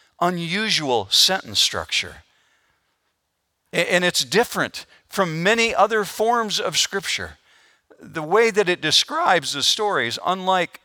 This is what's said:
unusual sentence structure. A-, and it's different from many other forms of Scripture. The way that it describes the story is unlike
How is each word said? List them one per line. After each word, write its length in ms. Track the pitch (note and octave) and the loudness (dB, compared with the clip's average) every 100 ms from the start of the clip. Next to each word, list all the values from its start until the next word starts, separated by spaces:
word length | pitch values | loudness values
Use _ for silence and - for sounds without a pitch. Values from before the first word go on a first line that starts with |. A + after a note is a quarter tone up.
| _ - | _ -2
unusual 880 | F3 F3 E3 G3 A3 D#3 C#3+ A#2 F#2+ | -2 -2 -4 -4 0 0 2 0 2
sentence 480 | - - F#3+ - G2 | 2 2 0 -4 -2
structure. 640 | - G2+ D#2+ - F2 D#2+ _ _ _ _ _ _ _ _ _ _ _ _ _ _ _ | 0 -2 -4 -6 -6 -12 _ _ _ _ _ _ _ _ _ _ _ _ _ _ _
A-, 200 | E3+ F3+ | -4 0
and 120 | F3+ | 2
it's 200 | F3+ - | 2 0
different 640 | B2 F3+ A#3 F#3+ B2+ - - _ _ | 0 0 0 -2 -6 -8 -16 _ _
from 340 | - F3+ D#3+ | -2 -2 0
many 320 | F#3 A#3 A3+ | 2 2 2
other 300 | - G#3+ A3 | 2 2 2
forms 540 | F#3+ - A3 A#3 G#3+ F3+ | -2 0 2 2 0 -2
of 200 | F3+ D3+ | -2 -2
Scripture. 600 | - G3 - - E2 - _ _ _ _ _ - | -2 -4 -6 -6 -8 -14 _ _ _ _ _ -20
The 220 | - D#3+ | -14 -10
way 280 | D3+ G#3 A3+ | 0 4 4
that 200 | G3+ F3+ | 4 2
it 100 | E3+ | 0
describes 720 | D#3 - - D#4 F4 F3 C3 | 2 0 0 0 2 2 0
the 100 | C#3 | -2
story 460 | B2 - G#3 E3 A#2+ | -2 0 0 0 -2
is 100 | A2+ | -2
unlike 560 | - F#3 F#3 F#3 F3 - | -2 -2 0 0 0 -8